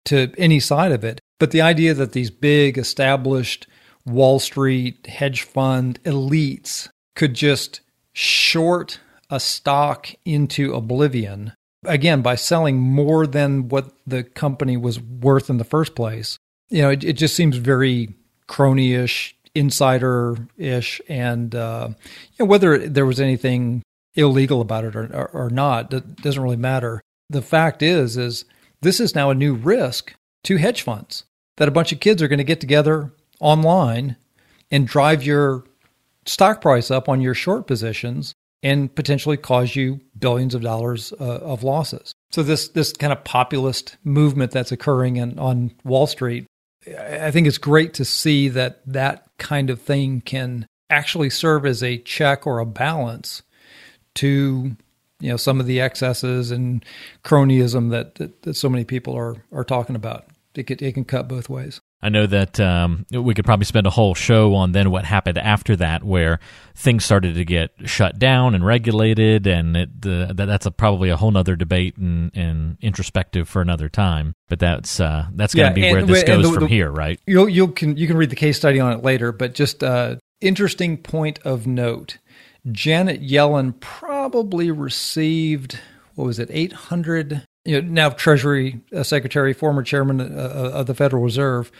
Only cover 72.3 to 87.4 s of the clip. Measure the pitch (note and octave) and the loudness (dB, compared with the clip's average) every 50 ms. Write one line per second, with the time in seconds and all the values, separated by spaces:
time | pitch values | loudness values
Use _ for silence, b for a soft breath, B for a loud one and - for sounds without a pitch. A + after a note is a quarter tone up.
72.3 | - F#2+ E2+ E2 D#2+ D#2+ D#2+ E2 D#2+ - - G#2+ F2+ - F#2 - - F#2 F2+ - | -4 -4 -4 -2 -2 -2 -4 -4 -6 -4 -4 -4 -4 -4 -6 -4 -4 -4 -4 -2
73.3 | - F2+ E2 - - F#2+ F2 F2 F2 D#2 D2+ D2+ - - G2+ F2+ E2 D2+ D2+ D2+ | -2 -4 -4 -2 -2 -2 0 0 -2 -2 -4 -4 -2 0 0 0 0 0 -2 -4
74.3 | - - _ - E2+ D#2 - F2 E2 - - - - - - D#2 D#2 D2+ D#2 E2 | -6 -8 _ -6 -4 0 0 0 0 -2 -4 -6 -4 -2 -2 -2 -2 -2 -4 -6
75.3 | - F2 G#2 - - E3 D3+ C3 F2 F#3+ F#3+ F3+ F#3 F#3 F#3 F3+ F3+ F#3 F3+ - | -4 -4 -4 0 2 4 4 4 4 4 4 4 4 4 4 6 4 4 6 6
76.3 | F3+ E3+ D#3+ E3+ E3 - D#3+ D3+ A2 G#2 F2 D2 C#2+ D#2 D2+ D#2 E2 - _ - | 6 6 6 6 4 4 2 2 4 2 2 0 -2 -4 -4 -4 -4 -4 _ 2
77.3 | F#3+ F3+ G3 G#3+ F3+ F3+ F#3+ F3 - - D#3+ D3+ D3 D3 E3+ D#3 E3 D#3+ D#3+ B2+ | 4 6 6 6 6 4 2 2 2 0 -2 -2 0 0 0 0 2 2 2 0
78.3 | B2+ - D#3+ D3+ C#3+ - - C#3+ C#3 C3+ B2+ B2 A#2 A2+ A#2+ C3 C3 B2 A#2+ A#2 | 0 0 0 0 2 2 2 2 4 4 2 2 0 0 0 0 0 2 0 -2
79.3 | A#2 G#2 B2+ A#2+ B2+ - C#3+ C3+ - - - C3 B2 B2 B2 A#2+ B2 B2+ - _ | -2 -4 -6 -6 -2 -2 -2 -2 -2 -2 -2 0 0 0 -2 -2 -4 -8 -12 _
80.3 | _ _ - F#3+ F#3+ F3 G3+ F3 - - F3+ E3+ D#3+ - - - - D#3+ D#3 D#3 | _ _ -2 0 0 2 0 -2 -2 -2 -4 -4 -4 -6 -6 -6 -4 -4 -2 -4
81.3 | D3 - - C3+ C3 A#2+ A2 C3 B2+ B2 A#2+ A#2+ A#2 - - - - - b b | -4 -6 -6 -6 -4 -4 -4 -4 -2 -2 -2 -2 -4 -6 -10 -14 -18 -20 b b
82.3 | b b b b b b - B2+ A2+ - - D#3 D#3+ E3+ F#3 F#3+ C#3+ - C#3+ C3 | b b b b b b -10 -8 -8 -4 -2 0 0 2 2 0 -2 -4 -4 0
83.3 | C#3 C#3+ D3 D3 D3 C#3+ C3 B2+ A#2 - - - - - - E4+ C#4+ C#4+ C#4 C4 | 2 4 4 4 4 2 0 -2 -4 -8 -12 -18 -18 -14 -10 -8 -6 -4 -4 -2
84.3 | B3 A#3+ A3+ G3 F#3 E3+ E3+ E3+ D#3 D3+ C#3+ C3 - - - - - D#3+ D#3 D#3 | -2 -2 -2 -2 -2 -2 -2 -2 -2 -4 -6 -6 -6 -6 -8 -6 -4 -2 -2 0
85.3 | D#3+ E3 D#3+ D#3 D3+ C#3+ C3 C3 - B B B B B B B B D#3 C3+ B2+ | 0 0 0 0 -2 -2 -4 -8 -14 B B B B B B B B -6 -6 -4
86.3 | A2+ A2 A#2 - - D#3 E3 F#3 - - - - F3 F3 E3 D#3+ E3 E3 D#3 C#3+ | -4 -6 -6 -6 -4 -4 -4 -4 -6 -12 -12 -8 -6 -4 -4 -2 -2 -4 -4 -4
87.3 | D3+ C#3 | -8 -10